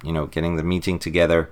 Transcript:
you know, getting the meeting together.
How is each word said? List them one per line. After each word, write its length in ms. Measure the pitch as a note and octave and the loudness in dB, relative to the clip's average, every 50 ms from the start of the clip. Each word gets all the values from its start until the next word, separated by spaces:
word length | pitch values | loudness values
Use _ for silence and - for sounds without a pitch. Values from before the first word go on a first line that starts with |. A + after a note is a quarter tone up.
| - | -8
you 80 | D2+ | -4
know, 140 | D#2+ D#2 D2+ | -4 -4 -4
getting 280 | C#2+ - D#2+ E2 E2+ E2+ | -4 -4 -2 -2 -2 -2
the 60 | D#2+ D2+ | -2 0
meeting 360 | E2+ F2+ F2+ - F#2+ F2+ E2 | 0 -2 0 0 -2 -2 -2
together. 500 | - E2 D#2 F2 E2+ E2 E2+ E2 E2 - | -4 0 2 4 4 4 4 2 2 0